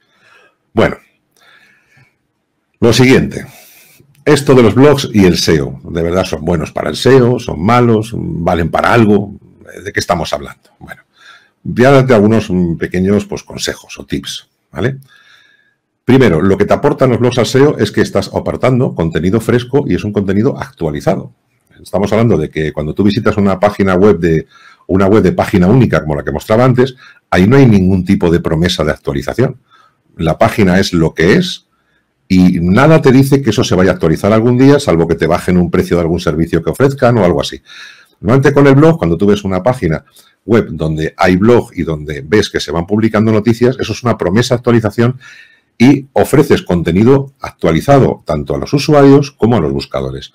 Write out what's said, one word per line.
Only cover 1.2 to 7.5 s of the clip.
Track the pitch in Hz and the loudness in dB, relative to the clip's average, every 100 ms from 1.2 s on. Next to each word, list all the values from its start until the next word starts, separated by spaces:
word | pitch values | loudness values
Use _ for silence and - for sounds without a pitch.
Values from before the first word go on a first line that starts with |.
| _ _ _ _ _ _ _ _ _ _ _ _ _ _ _ - | _ _ _ _ _ _ _ _ _ _ _ _ _ _ _ -4
lo | 117 | -2
siguiente. | 113 127 110 71 - - - - _ _ _ _ _ - | 2 2 2 0 -8 -16 -20 -20 _ _ _ _ _ 0
Esto | 147 - | 0 4
de | 127 | 4
los | 113 107 | 4 4
blogs | 143 139 - | 4 4 0
y | 107 92 | 2 2
el | 82 | 2
seo. | - 80 67 67 | 0 -2 -2 -10
¿De | 87 85 | -10 -6
verdad | 85 90 90 | -4 -2 -4
son | - 127 | -6 -4
buenos | 147 - | -4 -6
para | - - | -8 -8
el | 76 | -2
seo? | 123 135 120 120 | 2 4 4 0
¿Son | - | -6